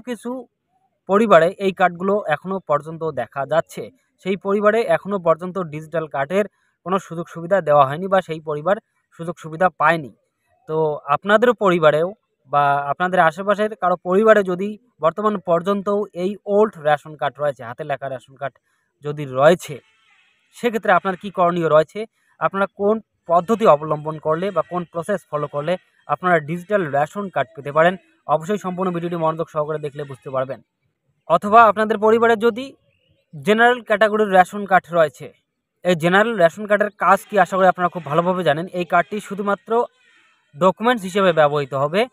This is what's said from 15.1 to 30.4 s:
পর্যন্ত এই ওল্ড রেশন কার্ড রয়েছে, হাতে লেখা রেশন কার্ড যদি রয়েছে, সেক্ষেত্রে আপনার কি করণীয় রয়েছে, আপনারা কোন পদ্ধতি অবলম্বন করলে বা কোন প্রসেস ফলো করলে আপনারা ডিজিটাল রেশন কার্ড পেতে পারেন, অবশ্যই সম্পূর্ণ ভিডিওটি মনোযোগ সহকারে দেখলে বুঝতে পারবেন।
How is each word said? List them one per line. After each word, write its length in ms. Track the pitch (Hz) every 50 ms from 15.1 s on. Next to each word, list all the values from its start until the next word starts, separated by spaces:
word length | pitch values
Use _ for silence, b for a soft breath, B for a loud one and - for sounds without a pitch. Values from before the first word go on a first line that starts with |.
| 165 - 208 214 214 196 - -
পর্যন্ত 380 | 170 170 170 190 202 202 185 208 202 202 214 - - 170 180
এই 80 | 196 208 185 - - 202
ওল্ড 200 | 202 214 220 - 170 147 151
রেশন 260 | 151 147 - 156 151 143
কার্ড 160 | 151 139 127 135
রয়েছে, 200 | 147 147 135 - 127 113
হাতে 140 | 123 - 156 147
লেখা 160 | 143 131 139 139
রেশন 260 | 131 123 - _ 135 123
কার্ড 140 | 139 135 - _ _ _ _ _ _ _ _ _ 139
যদি 180 | 147 147 147 151 135 127 131
রয়েছে, 380 | 139 156 185 170 - - 147 117 - _ _ _ _ _ _ _ _ _ _ _ _ _ _ -
সেক্ষেত্রে 340 | - 240 214 226 180 208 185 175
আপনার 180 | - 196 185 170
কি 80 | - 208 - -
করণীয় 320 | 180 175 175 175 165 156 147
রয়েছে, 260 | 156 160 - - 208 226 - _ _ _ _ _ -
আপনারা 280 | - 160 - 196 196 190 _ -
কোন 160 | 202 202 220 226 - _ _ _ _ -
পদ্ধতি 360 | 170 175 175 160 226 196 226 196 151
অবলম্বন 420 | 147 156 156 151 151 151 156 156 151 -
করলে 220 | 156 156 160 185 202 190
বা 60 | - - -
কোন 100 | 170 180 175 -
প্রসেস 280 | - 170 160 - 208 180 - _
ফলো 160 | - 147 147 143 -
করলে 200 | 143 147 156 180 185 _ _ _ _ _ - 147
আপনারা 220 | - - 180 175 165 151 139
ডিজিটাল 320 | 165 175 175 - 208 208 180 147 131
রেশন 300 | 139 147 151 - 202 202 185 -
কার্ড 140 | 143 135 - _
পেতে 160 | - 131 143 143 151
পারেন, 160 | 160 175 190 185 _ _ _ _ _ -
অবশ্যই 320 | 147 156 156 165 214 196 -
সম্পূর্ণ 240 | 185 180 175 190 185 175
ভিডিওটি 220 | 170 170 175 175 170 160
মনোযোগ 240 | 160 160 160 165 - -
সহকারে 260 | 156 151 147 156 151 147
দেখলে 160 | 147 131 143 147 139
বুঝতে 180 | 135 - - 147 131
পারবেন। 240 | 131